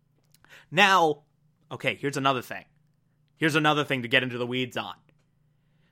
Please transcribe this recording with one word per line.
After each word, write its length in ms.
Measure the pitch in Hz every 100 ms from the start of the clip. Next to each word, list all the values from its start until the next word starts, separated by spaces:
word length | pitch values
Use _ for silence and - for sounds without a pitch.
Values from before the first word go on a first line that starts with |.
| _ _ _ _ _ - -
Now, 520 | 156 196 190 160 147 _ _ _ _ -
okay, 240 | 123 131 98
here's 200 | 139 139
another 260 | 135 131
thing. 240 | - 98 - _ _ _ _ _ _ -
Here's 180 | 156 151
another 260 | 151 151
thing 200 | 139 131
to 60 | 117
get 140 | 131
into 160 | 127 120
the 80 | 120
weeds 300 | 127 127 113
on. 180 | 101 - _ _ _ _ _ _ _ _ _